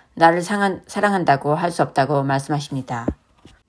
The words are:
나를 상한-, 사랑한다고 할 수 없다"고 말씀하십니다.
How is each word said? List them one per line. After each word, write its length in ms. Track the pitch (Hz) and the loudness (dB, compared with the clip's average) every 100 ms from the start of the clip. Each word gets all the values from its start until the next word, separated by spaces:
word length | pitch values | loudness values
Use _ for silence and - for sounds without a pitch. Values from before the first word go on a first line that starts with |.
| _ | _
나를 280 | - 165 170 | 2 4 4
상한-, 400 | 175 208 196 175 - | 0 0 0 -2 -8
사랑한다고 680 | - 208 196 170 139 143 | -2 0 2 2 2 2
할 160 | 156 175 | 0 0
수 100 | 175 | 0
없다"고 400 | 147 - 139 147 | 0 0 0 0
말씀하십니다. 840 | 139 139 143 147 143 139 127 120 117 - _ _ - _ | 0 -2 -2 -4 -4 -8 -6 -6 -6 -8 _ _ -20 _